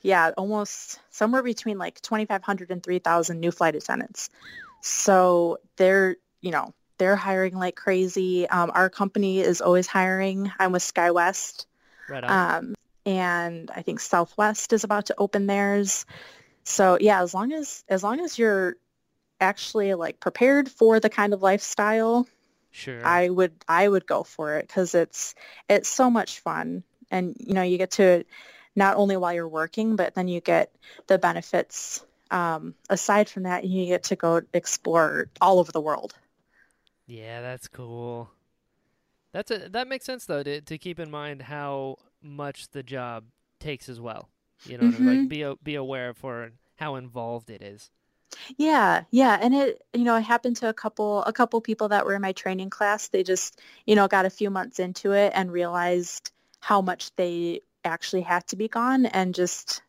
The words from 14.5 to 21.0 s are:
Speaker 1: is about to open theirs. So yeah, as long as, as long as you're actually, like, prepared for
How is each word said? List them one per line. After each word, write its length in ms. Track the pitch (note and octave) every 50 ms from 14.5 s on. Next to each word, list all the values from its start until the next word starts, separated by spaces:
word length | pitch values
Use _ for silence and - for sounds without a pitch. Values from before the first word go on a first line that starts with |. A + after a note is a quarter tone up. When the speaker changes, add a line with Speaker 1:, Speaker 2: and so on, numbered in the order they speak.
| G#3+ - - - -
Speaker 1:
is 100 | G#3+ -
about 220 | G3+ G#3 G#3 G#3 -
to 80 | - -
open 300 | G3+ G3 - G#3 G3+ G3
theirs. 580 | G3+ G3+ G3+ G3+ G3+ G3+ - F#3+ - - - _ - - - - - - _ _ _ _ _
So 320 | - - - G3+ F#3 F3+ -
yeah, 200 | - G#3+ G#3 F#3 F3+
as 100 | F3 -
long 200 | F#3 G#3 B3 D4+
as, 300 | D#4+ D4 - - - _ _
as 140 | - F#3+ F3+
long 160 | G3+ A3+ D4
as 180 | F4+ E4 - -
you're 360 | A#3 A3 G#3 F#3+ F#3+ F3+ F3 _ _ _ _ _ _ _ _ _ _ _ _ _
actually, 520 | F#3+ F#3+ G3+ - - - - A3 G3+ G3 F#3+
like, 240 | E3+ E3 D#3+ - _
prepared 480 | - F3 - - A#3+ B3+ C#4 C#4+ C#4+ C4
for 300 | - _ A3+ A3+ A3 A3